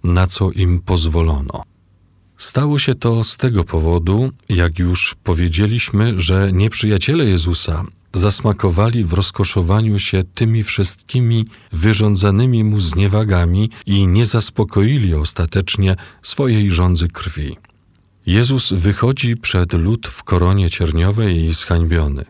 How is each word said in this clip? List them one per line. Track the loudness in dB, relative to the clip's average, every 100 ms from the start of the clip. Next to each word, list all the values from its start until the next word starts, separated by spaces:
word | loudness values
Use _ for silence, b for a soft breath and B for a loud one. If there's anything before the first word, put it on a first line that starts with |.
na | 0 2 2
co | 0 -2
im | 0 0 0
pozwolono. | 0 0 0 0 0 -2 -4 -10 -14 _ _ _ _ _ _ _
Stało | -6 -2 0 0
się | -2 -2
to | 0 0
z | -2 -2
tego | 0 0
powodu, | 0 0 0 0 0 0 -2 -6 _
jak | 0 0 0
już | -2 0 -4 -6
powiedzieliśmy, | -2 0 0 0 0 0 -2 0 0 0
że | 0 2 2
nieprzyjaciele | 2 0 0 0 0 0 0 2
Jezusa | 2 0 -2 -2 -4 -8 _ _
zasmakowali | -2 0 0 -2 0 0 2 2 2
w | 0
rozkoszowaniu | 0 -2 -2 -2 0 2 2 2 0
się | -2 -2
tymi | -4 -2 0 0
wszystkimi | -2 -2 -2 -4 -4 -2 0 0 -2 B B
wyrządzanymi | 0 0 2 2 2 2 2 2 2
mu | 2 0
zniewagami | 0 0 2 2 2 2 2 0 -2 B -2
i | 2 4
nie | 4 2
zaspokoili | 0 -2 -2 0 2 2 2 0
ostatecznie | 0 -2 -2 -2 -2 -4 0 0 0 B B
swojej | -10 -2 0 2 2
żądzy | 2 2 2 -2
krwi. | -4 -12 -8 -10 -12 _ _ _ _ _ _ 0
Jezus | 2 2 0 -2
wychodzi | 0 0 0 0 0 -2 -4
przed | -2 -2 0
lud | 0 0 -2 -6
w | -14
koronie | -2 2 2 2 0
cierniowej | -2 -2 0 0 0 0 0 0
i |
zhańbiony. | -2 0 0 2 0 -2 -4 -10